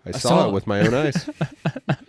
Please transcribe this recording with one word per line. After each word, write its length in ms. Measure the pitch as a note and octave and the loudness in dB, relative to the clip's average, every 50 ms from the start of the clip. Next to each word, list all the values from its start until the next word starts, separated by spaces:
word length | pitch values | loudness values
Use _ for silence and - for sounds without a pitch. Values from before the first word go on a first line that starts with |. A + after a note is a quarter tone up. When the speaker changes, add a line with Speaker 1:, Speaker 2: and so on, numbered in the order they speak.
| - | -10
Speaker 1:
I 40 | - | -8
Speaker 2:
I 20 | |
Speaker 1:
saw 160 | - A#2+ - B2 | -6 -2 0 2
Speaker 2:
saw 140 | F3 E3 C#3+ | 4 4 4
Speaker 1:
it 40 | G#2+ | 2
Speaker 2:
it. 40 | |
Speaker 1:
with 140 | G2 G2 - | 0 -2 -2
my 140 | G#2+ G2+ G2+ | -2 0 2
own 140 | - A2+ A#2+ | 2 2 2
eyes. 360 | C#3 D#3 C#3+ - F3 - D4+ - | 2 0 0 -2 -4 -6 -6 -6
Speaker 2:
<laughs> 40 | - D3 - - - - C#3+ - C4 - - C#3+ - C4+ | -6 -8 -8 -6 -6 -8 -6 -6 -4 -4 -4 -4 -4 -6